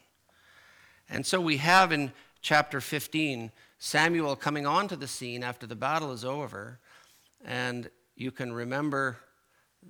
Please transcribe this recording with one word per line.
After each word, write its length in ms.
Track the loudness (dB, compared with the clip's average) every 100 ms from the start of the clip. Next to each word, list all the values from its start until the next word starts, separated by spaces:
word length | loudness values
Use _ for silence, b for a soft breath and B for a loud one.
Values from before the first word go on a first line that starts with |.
| _ _ _ b b b b b b b b
And 160 | -6 0
so 140 | 0
we 180 | 2 2
have 340 | 6 8 8
in 200 | 4 -2 -6 B B
chapter 400 | 2 4 4 -2
fifteen 680 | -4 -4 -2 0 0 -2 -6 -12 b b
Samuel 560 | -2 4 4 4 2 0
coming 300 | -2 0 2
onto 300 | 2 2 -4
the 120 | -8
scene 360 | -8 -8 -6
after 240 | -6 -8 -10
the 80 | -4
battle 360 | -2 -2 -2
is 140 | -6 -6
over, 540 | -6 -6 -8 -12 -16 b b b b b b -8
and 440 | -4 -2 -4 -8 _ _ -10
you 160 | -8
can 220 | -6 -8
remember 640 | -6 -4 -2 -2 0 -2 -4 -14 _ _ _ _ _ -20